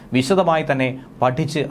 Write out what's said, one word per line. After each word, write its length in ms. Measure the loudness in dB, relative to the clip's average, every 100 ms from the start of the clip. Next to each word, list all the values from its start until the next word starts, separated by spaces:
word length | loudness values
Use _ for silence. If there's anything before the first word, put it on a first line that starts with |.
| -2 -2
വിശദമായി 480 | 2 2 4 0 0
തന്നെ 180 | -2 -2 -4 -14 -2
പഠിച്ച് 400 | -2 0 -4 -2 -4